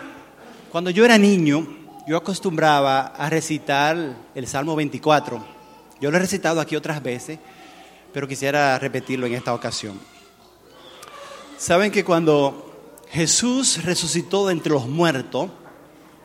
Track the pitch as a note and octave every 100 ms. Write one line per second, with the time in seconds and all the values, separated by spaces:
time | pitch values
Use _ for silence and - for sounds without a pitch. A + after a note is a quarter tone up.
0 | - - - - - - - E3+ F3+ F3+
1 | A#3 A3+ G3+ G3 D#3 C#3+ - - - -
2 | - E3 F3 F#3 G3 D#3+ D#3 C#3+ C#3 C3+
3 | B2+ - D3 D#3+ D3+ D3+ - C#3 D3 E3
4 | D#3 A#2 - D3 A#2+ C#3 D3+ D#3 D3 B2
5 | D3+ D3 - A#2 G#2+ - - - - -
6 | C#3 E3+ F#3 F#3+ E3 E3 D3+ D3+ D#3 D3+
7 | C3 B2 - D#3 - - - - - -
8 | - C#3+ C3+ C3 C3+ D3 C#3 C3 C3+ B2+
9 | - B2+ B2 A#2+ B2+ A#2+ A#2+ - A2 F#2+
10 | - - - _ _ _ - - - -
11 | - - - - - - - F3 G#3 G3+
12 | F#3 E3 D#3+ D3 C#3 C3+ - - - -
13 | - D3+ D#3+ - A#3+ B3+ B3+ E3 D#3+ F3
14 | E3 E3 - G3 G3 E3+ F3 C#3+ A#2+ D#3
15 | E3+ C3 A#2 B2+ F3+ - - - - -
16 | - -